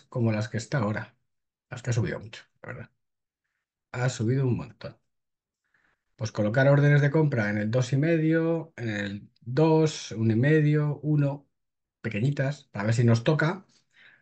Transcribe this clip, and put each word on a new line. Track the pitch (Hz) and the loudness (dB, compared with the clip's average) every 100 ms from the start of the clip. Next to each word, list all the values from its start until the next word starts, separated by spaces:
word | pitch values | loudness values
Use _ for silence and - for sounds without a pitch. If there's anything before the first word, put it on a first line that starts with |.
| _ | _
como | 131 113 | -4 -2
las | 107 110 | -2 -4
que | 113 | -6
está | - 147 | -6 -4
ahora. | 104 110 - _ _ _ _ _ - | -2 -4 -10 _ _ _ _ _ -20
Las | 120 | -12
que | - | -4
ha | |
subido | 117 90 - | -2 -2 -6
mucho, | 107 - - _ | -12 -20 -20 _
la | - | -18
verdad. | - - _ _ _ _ _ _ _ _ _ _ | -16 -18 _ _ _ _ _ _ _ _ _ _
Ha | 127 127 | -4 -4
subido | - 113 131 131 | -2 -2 0 0
un | 104 | -2
montón. | - - - - _ _ _ _ _ _ _ _ _ _ _ - | -6 -14 -16 -16 _ _ _ _ _ _ _ _ _ _ _ -10
Pues | 113 | -8
colocar | - 104 117 139 | -4 -2 2 4
órdenes | 143 143 143 | 4 6 4
de | 143 | 4
compra | 160 156 123 104 | 2 2 0 -2
en | 107 | -2
el | 107 | -2
dos | 123 127 | -2 0
y | 135 | 0
medio, | 160 165 156 165 165 165 160 - | 0 2 2 2 0 -2 -6 -10
en | 117 | -6
el | 104 101 101 - _ | -6 -6 -8 -14 _
dos, | 110 127 160 160 156 - - | -6 2 4 4 2 -2 -10
uno | 110 113 | -2 0
y | 110 | 2
medio, | 139 156 147 151 147 143 | 4 4 4 2 0 -2
uno, | 147 151 143 143 _ _ _ _ _ _ | -2 0 0 -4 _ _ _ _ _ _
pequeñitas, | 113 101 131 143 139 151 _ | -8 -4 -2 -2 -4 -6 _
para | 107 104 | -6 -2
ver | |
si | 117 | 2
nos | 117 113 | 4 4
toca. | - 156 156 190 - _ _ _ - _ | 2 0 0 -4 -10 _ _ _ -20 _